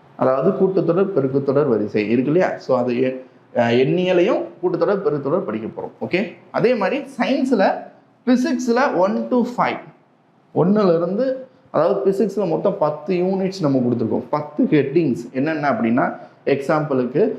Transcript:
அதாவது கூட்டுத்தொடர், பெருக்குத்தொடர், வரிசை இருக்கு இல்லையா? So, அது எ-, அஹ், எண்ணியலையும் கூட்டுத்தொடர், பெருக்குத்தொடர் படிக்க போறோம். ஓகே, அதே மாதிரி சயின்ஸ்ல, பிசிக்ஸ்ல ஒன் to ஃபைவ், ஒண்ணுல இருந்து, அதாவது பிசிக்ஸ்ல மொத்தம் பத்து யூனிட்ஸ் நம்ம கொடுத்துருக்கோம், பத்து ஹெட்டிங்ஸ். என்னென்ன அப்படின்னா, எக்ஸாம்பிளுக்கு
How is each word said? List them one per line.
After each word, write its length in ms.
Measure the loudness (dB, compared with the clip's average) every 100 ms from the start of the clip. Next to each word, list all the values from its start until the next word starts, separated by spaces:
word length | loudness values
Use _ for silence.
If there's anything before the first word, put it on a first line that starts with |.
| -18 -2
அதாவது 340 | 0 2 0
கூட்டுத்தொடர், 600 | 2 2 2 2 2 2 0
பெருக்குத்தொடர், 520 | 0 0 0 0 2
வரிசை 420 | 0 0 -2 0
இருக்கு 220 | 2 2
இல்லையா? 260 | 2 0 -2
So, 200 | -2 0
அது 160 | 0
எ-, 320 | 0 -2 -4 -14 -20 _ 0
அஹ், 20 |
எண்ணியலையும் 840 | 2 4 2 2 2 2 2 0 -4 -4
கூட்டுத்தொடர், 380 | -2 0 0 0
பெருக்குத்தொடர் 440 | 0 -2 -2 -2 -4
படிக்க 360 | -6 -8 -10
போறோம். 240 | -12 -10 -4
ஓகே, 320 | -2 -4 -8 -8
அதே 240 | 0 2 2
மாதிரி 280 | 0 -4 -8 -4
சயின்ஸ்ல, 560 | -2 0 0 2 2 0 -8 -20 _ _ 0
பிசிக்ஸ்ல 720 | 2 2 -2 0 2 2 2
ஒன் 320 | 0 0 0
to 160 | 0 0 -2
ஃபைவ், 220 | -2 -2 -10 -20 _ _ _ _ _ 0
ஒண்ணுல 420 | 2 4 4 2
இருந்து, 500 | 0 -2 -2 -4 -10 _ _
அதாவது 400 | 0 0 2 0
பிசிக்ஸ்ல 360 | 0 0 0 -2
மொத்தம் 300 | 0 -2 0
பத்து 380 | -2 -2 -4 -2
யூனிட்ஸ் 460 | 0 0 -4 -2
நம்ம 160 | 0 2
கொடுத்துருக்கோம், 460 | 2 0 0 -2 -2
பத்து 340 | -6 -6 -2
ஹெட்டிங்ஸ். 680 | 2 2 2 0 0 -2 -6
என்னென்ன 380 | -4 -2 -2 -2
அப்படின்னா, 460 | 0 0 0 0 -4 -16 -8 -2
எக்ஸாம்பிளுக்கு 840 | -2 0 -2 0 -2 0 0 0